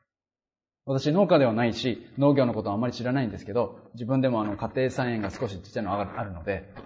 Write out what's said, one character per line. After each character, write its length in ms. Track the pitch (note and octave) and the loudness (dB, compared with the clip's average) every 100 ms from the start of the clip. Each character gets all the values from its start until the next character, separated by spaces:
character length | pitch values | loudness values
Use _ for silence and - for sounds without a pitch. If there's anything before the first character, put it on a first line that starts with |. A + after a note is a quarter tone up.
| _ _ _ _ _ _ _ _ | _ _ _ _ _ _ _ _
私 260 | - C3+ D3 | -4 -2 2
農 160 | E3+ G3+ | 4 6
家 120 | E3 | 6
で 80 | B2+ | 6
は 80 | |
な 100 | A2 | 4
い 80 | A#2+ | 2
し、 340 | G#2 B2+ - - - | 0 -2 -4 -6 2
農 160 | C#3+ | 4
業 100 | C#3+ | 6
の 80 | B2 | 4
こ 100 | G#2+ | 0
と 60 | G#2 | -2
は 60 | |
あ 20 | G2+ | -2
ん 40 | |
ま 60 | A#2+ | -2
り 40 | |
知 120 | G2+ | -2
ら 80 | A#2+ | -2
な 100 | C3+ | 0
い 60 | A#2 | -2
ん 20 | |
で 80 | F#2+ | -4
す 80 | - | -4
け 80 | |
ど、 240 | A2+ G#2 - - | -2 -2 -6 -18
自 100 | A#2 | -10
分 160 | A#2 C3+ | -2 2
で 80 | C3 | 2
も 140 | A#2 | 2
あ 20 | |
の 140 | G#2 G2 | -2 -4
家 120 | A2+ C3 | -4 -2
庭 140 | C3 | -2
菜 240 | C3+ B2 | 0 -2
園 80 | A#2 | -2
が 80 | G2 | -4
少 180 | - A2+ | -4 -6
し 100 | F#2+ | -6
ち 80 | - | -10
っ 20 | |
ち 60 | A#2+ | -6
ゃ 20 | |
い 40 | |
の 80 | G2+ | -2
が 280 | G2+ G2 - | -2 -4 -6
あ 40 | |
る 80 | G2+ | -8
の 120 | E2+ | -6
で、 300 | E2+ F#2 - - | -4 -6 -6 -18